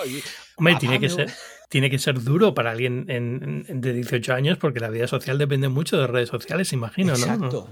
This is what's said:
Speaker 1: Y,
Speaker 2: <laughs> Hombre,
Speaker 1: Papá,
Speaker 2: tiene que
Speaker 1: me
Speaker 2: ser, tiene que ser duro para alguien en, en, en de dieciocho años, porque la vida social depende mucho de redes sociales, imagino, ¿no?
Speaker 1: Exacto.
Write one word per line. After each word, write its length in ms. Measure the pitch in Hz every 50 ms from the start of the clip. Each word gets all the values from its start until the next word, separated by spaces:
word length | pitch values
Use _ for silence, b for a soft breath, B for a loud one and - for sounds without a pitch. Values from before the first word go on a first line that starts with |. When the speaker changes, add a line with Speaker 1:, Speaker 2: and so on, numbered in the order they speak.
| -
Speaker 1:
Y, 180 | 131 131 147 - - - -
Speaker 2:
<laughs> 160 | - - _
Hombre, 180 | - 156 170 170
Speaker 1:
Papá, 40 | 139
Speaker 2:
tiene 200 | 139 123 131 120
que 60 | -
Speaker 1:
me 60 | - 87
Speaker 2:
ser, 180 | - 156 196 B B B B B B B _
tiene 200 | - 139 135 139
que 100 | 139 131
ser 240 | - 156 135 131 113
duro 300 | 131 143 175 220 202 139
para 180 | 131 117 117
alguien 340 | 110 117 127 123 123 127 - 196
en, 340 | 131 120 120 120 123 135 -
en, 220 | 143 147 147 147
en 140 | - 147 131
de 100 | 120 131 120
dieciocho 400 | 123 120 113 127 123 107 - 127
años, 240 | 127 139 156 185
porque 220 | - - 151 117 120
la 100 | 113 110
vida 160 | 110 113 120
social 300 | 117 139 127 - 139 135
depende 300 | 143 147 139 143 135 135
mucho 300 | 135 127 139 - - - 165
de 80 | 135
redes 220 | 120 120 127 120 117
sociales, 420 | - 117 - - - 175 190 -
imagino, 400 | 147 127 117 107 - - 190 180
¿no? 80 | 135 120
Speaker 1:
Exacto. 480 | 123 - 233 226 170 123 135 120 92 -